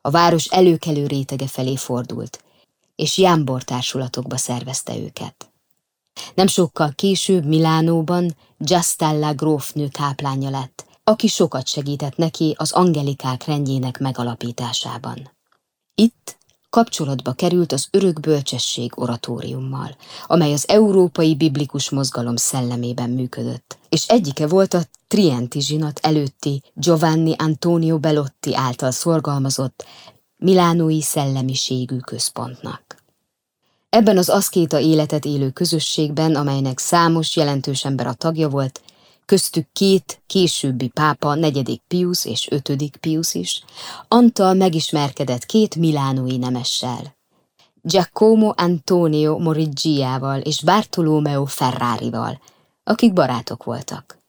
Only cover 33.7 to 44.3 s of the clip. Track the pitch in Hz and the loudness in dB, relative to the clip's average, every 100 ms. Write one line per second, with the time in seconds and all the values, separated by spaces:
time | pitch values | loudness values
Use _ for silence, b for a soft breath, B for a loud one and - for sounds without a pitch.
33.7 | _ _ 220 214 196 180 196 196 - 165 | _ _ 4 6 4 4 2 2 0 2
34.7 | 156 147 160 151 156 143 143 135 131 175 | 2 4 2 2 -2 -2 -2 -2 -2 -2
35.7 | 160 - - 151 147 160 151 143 139 135 | -2 -2 -2 -2 0 2 2 0 0 -2
36.7 | 127 - 175 170 165 160 - 147 139 131 | -2 0 2 4 2 0 0 0 0 -2
37.7 | 135 139 135 123 123 165 160 156 139 135 | -4 -2 -2 -4 -4 -4 -2 -2 0 -4
38.7 | - b b b b _ 190 - - 151 | -6 b b b b _ 2 2 -4 -6
39.7 | - 196 190 - - _ 196 175 - 139 | -2 2 2 0 -18 _ 0 0 0 -4
40.7 | 131 123 - 151 143 151 147 160 139 131 | -4 -4 -2 -2 0 -2 0 0 -2 -4
41.7 | 120 _ 180 180 180 - - - 147 - | -6 _ -2 -2 -4 -4 -6 -4 -4 -4
42.7 | 143 147 - 165 160 165 180 175 - B | -4 -4 -6 -4 -2 -2 -4 -6 -8 B
43.7 | B B B B 233 240 | B B B B 6 6